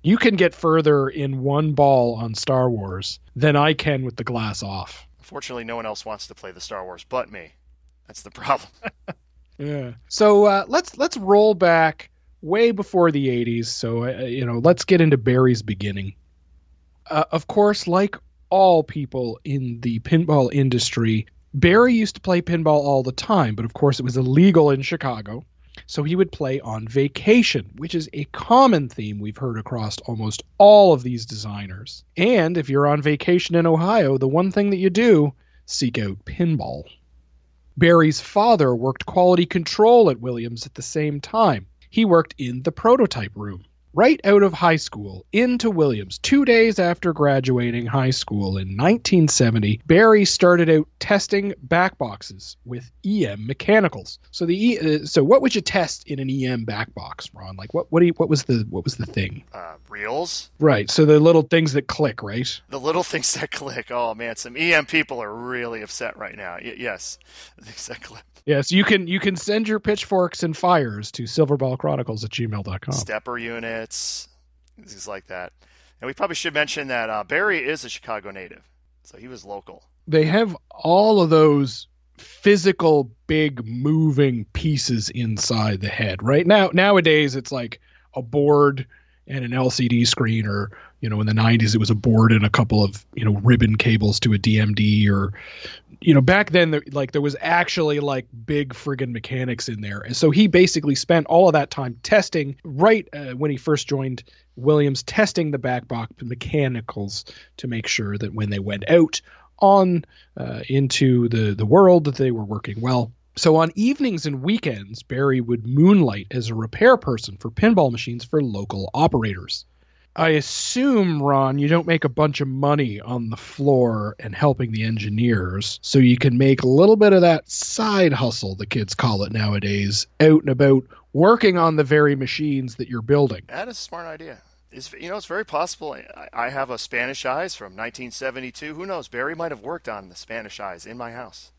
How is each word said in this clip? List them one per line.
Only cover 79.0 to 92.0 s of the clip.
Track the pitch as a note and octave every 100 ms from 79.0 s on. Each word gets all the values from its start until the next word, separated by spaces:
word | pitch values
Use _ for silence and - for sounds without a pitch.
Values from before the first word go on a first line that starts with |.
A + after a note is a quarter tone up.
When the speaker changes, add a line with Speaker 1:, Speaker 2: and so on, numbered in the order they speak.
Speaker 2:
so | _ G2
he | A#2+
was | A#2+ F#2+
local. | G2+ - - _ _ -
Speaker 1:
They | D#3 D#3
have | F#3+ A3+ E3+ _
all | - D#3+ F3+ G#3+ G#3+
of | E3
those | D#3+ D#3 D3 C3+ - - _ _ _
physical, | - - G3+ G3+ F#3 F3+ E3 D3+ B2+ _ -
big, | D#3 D3+ B2+ A2
moving | A#2+ C#3 D#3+ D#3 C#3 C#3 A#2+ G#2
pieces | - D#3 C#3+ - A#2 G2+
inside | - A#2 G#2+ - A#2 A2 F#2+
the | G2+
head. | - G#2+ F#2+
Right | G#2+ C#3+ F3
now, | G#3 F#3+
nowadays, | F3 G3 G3 E3 D3+ D3 C3
it's | -
like | C3+ A#2 - _ _ _
a | -
board | A#2+ D3 C#3+ D3 C#3+ C#3 C3 _ _ _ -
and | C#3 A#2+
an |
L | B2+ B2+
C | - A#2+
D | A#2
screen, | A#2 - A2+ A2+ G#2
or, | G2+ G2+ - - _
you | A#2
know, | G#2+
in | G#2+
the |
nineties, | A2 A2+ A#2 A2 G#2+
it |
was | A2
a |
board | G#2+